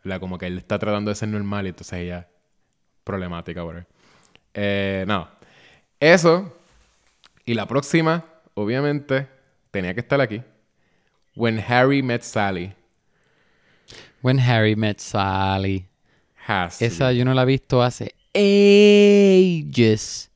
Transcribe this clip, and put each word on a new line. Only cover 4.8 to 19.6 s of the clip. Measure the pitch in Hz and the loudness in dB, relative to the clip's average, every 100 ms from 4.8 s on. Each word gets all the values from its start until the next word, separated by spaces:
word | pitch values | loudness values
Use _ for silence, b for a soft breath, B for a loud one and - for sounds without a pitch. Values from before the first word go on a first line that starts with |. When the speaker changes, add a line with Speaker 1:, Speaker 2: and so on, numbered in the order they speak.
| 98 95 95 | -4 -6 -4
Speaker 1:
nada. | 101 80 _ b b b b b _ | -6 -6 _ b b b b b _
Eso. | 151 175 165 170 190 - _ _ _ _ _ _ _ _ | 4 6 4 2 -2 -18 _ _ _ _ _ _ _ _
Y | - | -6
la | 113 98 | -6 -2
próxima, | 127 - 165 160 170 - _ _ | -4 -2 0 0 -2 -6 _ _
obviamente, | - 104 127 147 147 143 135 135 _ _ _ _ | -8 -6 -4 -4 -6 -4 -4 -4 _ _ _ _
tenía | 101 90 | -8 -6
que | 95 | -8
estar | - 143 | -4 -2
aquí. | 127 107 127 _ _ _ _ _ _ _ _ - | -2 -4 -12 _ _ _ _ _ _ _ _ -4
When | 113 113 101 | -4 -4 0
Harry | 123 131 139 | 2 4 2
Met | 131 120 | -2 -6
Sally. | - 113 101 95 90 - _ _ _ b b b b b b b b b b b | -6 -4 -4 -4 -10 -14 _ _ _ b b b b b b b b b b b
Speaker 2:
When | 127 131 | 0 2
Harry | 123 117 107 107 | 2 4 2 2
Met | 110 104 | -2 -4
Sally. | - 107 98 95 95 95 98 95 92 _ _ _ _ _ - | -6 -4 -2 -2 0 -2 -2 -4 -8 _ _ _ _ _ -4
Speaker 1:
Has | 101 87 - | -2 -4 -4
to | 117 | -4
Speaker 2:
Esa | 85 131 | 0 0
Speaker 1:
be. | 123 | 0
Speaker 2:
yo | 127 | 0
no | |
la | 131 | 0
he | 127 | 0
visto | 135 _ 127 | -2 _ 0
hace | 123 - 110 _ _ | 0 -4 -14 _ _
ages. | 196 202 202 202 202 208 208 202 202 196 185 185 170 | 0 2 6 6 8 8 8 6 6 6 6 4 2